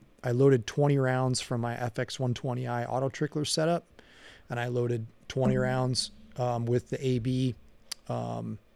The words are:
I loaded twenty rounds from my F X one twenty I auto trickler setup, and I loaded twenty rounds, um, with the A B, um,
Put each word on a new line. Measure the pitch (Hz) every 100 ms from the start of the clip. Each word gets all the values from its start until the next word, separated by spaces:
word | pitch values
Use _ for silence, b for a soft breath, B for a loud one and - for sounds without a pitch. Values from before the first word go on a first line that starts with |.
| - _
I | 127
loaded | 120 139 131 110
twenty | - 143 139
rounds | 131 127 131 127
from | - 123
my | 117 117
F | 120 -
X | 127 -
one | 127
twenty | 120 135 123 127
I | 120 120
auto | 123 135
trickler | - 151 156 143
setup, | - 160 170 - - B B B B B
and | 120
I | 123
loaded | 123 120 120 113 - -
twenty | - 131 131
rounds, | 127 127 127 123 - - - -
um, | 123 120 117
with | 123 -
the | 131 135
A | 127
B, | 117 127 131 113 - - - - -
um, | 120 117 117 117 110 _